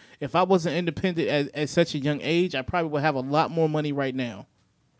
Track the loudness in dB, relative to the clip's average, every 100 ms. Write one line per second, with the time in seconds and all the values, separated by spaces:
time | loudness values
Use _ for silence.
0 | -20 -10 -2 2 4 4 2 -2 -2 -2
1 | -2 0 0 0 0 -4 -2 2 2 0
2 | -2 -2 0 2 0 -2 -4 -2 -2 0
3 | 0 0 0 2 2 2 0 2 -2 -2
4 | -2 -2 -4 -8 -16 _ _ _ _ _